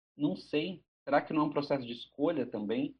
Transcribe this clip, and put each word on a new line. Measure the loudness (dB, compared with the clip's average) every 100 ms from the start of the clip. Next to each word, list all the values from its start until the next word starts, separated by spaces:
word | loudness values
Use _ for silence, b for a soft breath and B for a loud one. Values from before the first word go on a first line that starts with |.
| _ 0
Não | 0
sei, | 0 -2 -2 -2 -6 _ _
será | 2 2
que | 4
não | 2
é |
um | 2
processo | 0 0 -2 -2
de |
escolha | -10 -10 -2 0 0 -2
também? | -4 -2 -2 -2